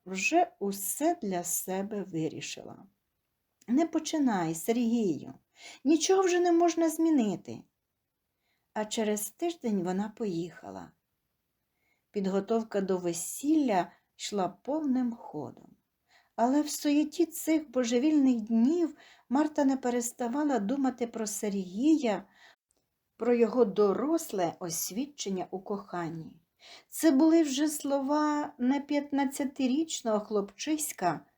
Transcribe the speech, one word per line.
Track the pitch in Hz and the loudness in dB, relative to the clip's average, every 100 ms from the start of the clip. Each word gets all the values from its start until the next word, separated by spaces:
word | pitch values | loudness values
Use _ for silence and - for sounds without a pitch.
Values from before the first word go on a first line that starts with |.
| - | -10
вже | 190 190 330 359 - | -4 0 2 2 -2
усе | 202 196 - - 311 339 | -6 -4 -6 -2 0 0
для | 208 180 | -2 -4
себе | 175 - - 190 196 208 | -4 -6 -4 -6 -4 -6
вирішила. | 185 160 156 - - - - - - _ _ _ _ _ _ _ - | -6 -4 -4 -6 -12 -12 -16 -18 -20 _ _ _ _ _ _ _ 0
"Не | 254 330 | 2 2
починай, | 320 311 320 269 202 165 165 | 0 -2 0 2 2 0 -2
Сергію, | - 233 233 240 208 135 - - _ _ - - | -2 0 2 2 0 -2 -6 -18 _ _ -20 -4
нічого | 262 320 - 381 | 2 2 4 4
вже | 381 349 | 4 2
не | 359 | 4
можна | 339 349 330 330 | 4 4 2 0
змінити". | 320 330 302 214 170 - 117 - _ _ _ _ _ _ _ _ _ _ | 2 2 4 2 -2 -6 -14 -16 _ _ _ _ _ _ _ _ _ _
А | - 214 | -6 -4
через | 240 214 208 - | -2 0 -2 -4
тиждень | - 339 339 240 202 | -6 -6 -4 -2 0
вона | 175 185 214 - | 0 -2 -4 -6
поїхала. | 220 165 175 - - 95 82 _ _ _ _ _ _ _ _ _ _ _ _ | -4 -4 -6 -10 -14 -14 -14 _ _ _ _ _ _ _ _ _ _ _ _
Підготовка | 208 190 196 196 226 220 208 | -6 -2 0 0 -2 -2 -2
до | 190 185 | 0 0
весілля | 175 170 - - 285 311 269 190 180 - _ - | -2 -4 -6 -6 0 2 2 2 0 -6 _ -14
йшла | - 208 180 | -6 -2 -2
повним | - - 302 294 254 247 233 | -4 -6 -4 0 0 -2 -4
ходом. | - 151 127 - - _ _ _ _ _ _ - | -12 -10 -12 -14 -20 _ _ _ _ _ _ 0
Але | 240 285 | 2 4
в | 294 | 0
суєті | - 294 294 302 - 330 | -2 0 2 2 0 -2
цих | - - 320 302 | -2 0 0 0
божевільних | 254 240 247 294 311 269 240 | -2 0 2 4 4 4 2
днів | 214 226 240 349 330 - - - - | 2 2 4 4 0 -4 -20 -20 -2
Марта | 254 302 302 277 | 0 0 2 2
не | 269 | 2
переставала | 254 240 240 - 247 269 294 262 | 0 -2 -4 -4 -4 -2 0 0
думати | 202 277 262 254 233 | 0 0 -2 -2 -6
про | 233 214 | -6 -6
Сергія, | - 208 196 180 190 285 302 247 196 - _ - _ _ _ _ _ _ - | -4 -4 -4 -4 0 4 4 2 -2 -6 _ -20 _ _ _ _ _ _ -4
про | 226 | 2
його | 240 226 254 220 | 4 4 4 4
доросле | 196 208 190 262 330 - 202 170 - | 4 4 4 2 0 -2 -2 -2 -2
освідчення | 175 165 - 185 285 - 208 185 175 | -6 -6 -6 -6 -8 -8 -6 -6 -6
у | 185 | -8
коханні. | - 202 - 175 165 165 156 - _ _ - - _ | -6 -8 -6 -8 -6 -8 -12 -18 _ _ -20 -20 _
Це | - 320 | 0 4
були | 269 320 330 | 6 6 6
вже | 302 262 302 | 4 0 -2
слова | 302 277 277 269 294 302 294 294 - | -2 -2 -2 0 0 2 0 -4 -2
не | 247 277 | 0 0
п'ятнадцятирічного | 285 294 285 277 269 - 269 - 262 269 320 - - 220 | 0 -2 -2 0 -2 -2 -6 -2 0 0 -2 -4 -2 -2
хлопчиська, | - 214 202 - - 311 - - 180 151 - | -2 -2 -2 -6 -4 -4 -4 -4 -2 -2 -8